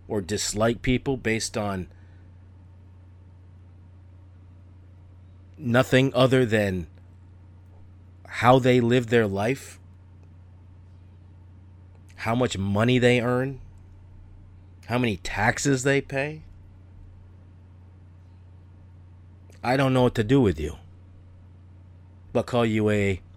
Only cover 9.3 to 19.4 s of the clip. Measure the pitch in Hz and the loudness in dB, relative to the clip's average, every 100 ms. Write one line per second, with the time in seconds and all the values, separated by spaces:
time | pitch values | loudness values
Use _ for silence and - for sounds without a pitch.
9.3 | 98 110 135 - - - - - - - | -2 -4 -6 -10 -20 -20 -20 -20 -20 -20
10.3 | - - - - - - - - - - | -20 -20 -20 -20 -20 -20 -20 -20 -20 -20
11.3 | - - - - - - - - - 110 | -20 -20 -20 -20 -20 -20 -20 -20 -12 -4
12.3 | 120 123 92 98 101 117 127 123 123 117 | -2 -2 -2 -2 0 2 4 4 2 0
13.3 | 123 135 135 - - - - - - - | -2 -4 -10 -18 -20 -20 -20 -20 -20 -20
14.3 | - - - - - - 120 120 92 - | -20 -20 -20 -20 -20 -6 -2 -2 -4 -8
15.3 | - 110 - 143 135 135 139 131 135 147 | -2 -2 0 -2 0 0 -2 -2 -6 -6
16.3 | 156 - - - - - - - - - | -10 -18 -20 -20 -20 -20 -20 -20 -20 -20
17.3 | - - - - - - - - - - | -20 -20 -20 -20 -20 -20 -20 -20 -20 -20
18.3 | - - - - - - - - - - | -20 -20 -20 -20 -20 -20 -20 -20 -20 -20
19.3 | - | -20